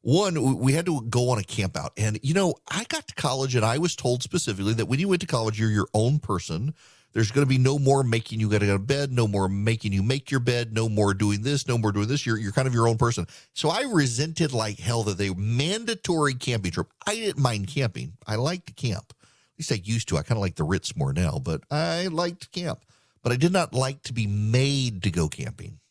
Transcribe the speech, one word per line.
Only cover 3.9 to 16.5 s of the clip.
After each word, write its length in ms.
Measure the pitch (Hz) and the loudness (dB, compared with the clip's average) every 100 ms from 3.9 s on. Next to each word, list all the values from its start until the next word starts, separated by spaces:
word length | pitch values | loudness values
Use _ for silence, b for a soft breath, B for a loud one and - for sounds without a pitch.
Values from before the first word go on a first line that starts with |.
told 260 | - - 127 | -2 0 0
specifically 540 | - 175 - 95 98 | -2 -2 -2 -2 0
that 100 | 113 | 0
when 140 | 101 131 | 0 0
you 80 | 196 | 2
went 140 | 175 | 0
to 60 | - | 0
college, 320 | 123 110 107 | 0 0 0
you're 120 | 113 | 2
your 180 | 107 - | 2 2
own 240 | 107 117 151 | 2 4 2
person. 560 | - 92 - 80 135 - b b b | 0 -4 -2 -4 -4 -6 b b b
There's 180 | 117 107 | 0 2
gonna 140 | 127 | 2
be 120 | 139 131 | 4 4
no 220 | 127 143 | 4 4
more 240 | 135 135 | 4 4
making 380 | 127 113 - 110 | 4 0 -2 -2
you 80 | 107 | 2
gotta 160 | 104 | 4
go 80 | 101 | 4
to 60 | 98 | 2
bed, 340 | 110 139 143 | 0 0 0
no 120 | 123 | 2
more 220 | 110 101 95 | 2 2 0
making 460 | 98 107 113 107 | 0 0 0 0
you 100 | 98 | 0
make 260 | 107 139 - | 2 0 0
your 120 | 135 | 0
bed, 320 | 123 120 113 | 2 0 -2
no 160 | 110 113 | -2 0
more 240 | 107 101 | 2 2
doing 300 | 98 104 104 | 4 2 2
this, 220 | 120 143 | 0 -2
no 120 | - 117 | 0 0
more 160 | 110 | 2
doing 160 | 101 107 | 0 0
this. 160 | 139 | -2
You're, 120 | 123 110 | -2 -2
you're 140 | 104 | 0
kind 160 | 117 131 | 0 2
of 60 | |
your 160 | 120 117 | 4 4
own 80 | 113 | 4
person. 280 | 120 110 82 B B | 2 0 -6 B B
So 160 | - 151 | -4 -2
I 140 | 196 | 0
resented 680 | 269 190 135 117 160 160 156 | 2 2 2 0 -4 0 0
like 280 | 120 110 101 | 0 -2 -4
hell 220 | - 117 | -2 0
that 140 | 107 92 | 0 -2
they 160 | 101 | -2
mandatory 1000 | 90 104 120 151 214 233 226 - 165 143 | -2 0 0 0 -2 -4 -6 0 2 2
camping 400 | 127 - | 0 -2